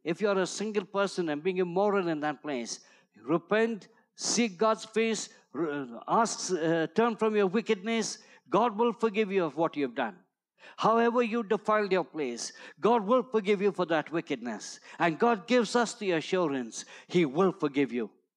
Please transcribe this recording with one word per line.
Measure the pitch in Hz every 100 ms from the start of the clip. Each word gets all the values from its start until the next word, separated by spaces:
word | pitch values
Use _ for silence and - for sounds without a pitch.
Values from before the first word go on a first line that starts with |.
if | 156 175
you're | 208 190
a | 175
single | - 214 208
person | 185 196 196 - 165
and | 147
being | 175 185
immoral | 180 175 208 196 170
in | 151
that | 151 143
place, | 151 123 113 - - _ _ _
repent, | - 165 - 214 226 214 - _ _
seek | - - - 240 170
God's | 220 220
face, | - 220 226 220 - - _
r-, | 127 165 143 127 117 -
ask, | 190 226 - -
uh, | 180 160 165 160
turn | - 233 208
from | 220
your | 214 190
wickedness, | 208 - 214 208 226 - - - - -
God | 185 240 202
will | 240
forgive | - 226 202 202
you | 190
of | 160 139
what | 160 147
you've | 135 117
done. | 113 90 _ _ _ _ - -
However | 196 226 240 240
you | 233 233
defiled | 196 208 - 214 202
your | 185
place, | 156 160 135 117 - - - -
God | 190 240
will | 196 254
forgive | 254 220 190 202
you | 202
for | 180 165
that | 160 -
wickedness. | 165 - 131 120 104 - - - -
And | 170 156
God | 240 220 175
gives | 247 214
us | 240 226
the | - 196
assurance | 165 - 185 165 135 117 - - - -
He | 175
will | 151 143 190
forgive | - 151 139 131
you. | 120 107 _ _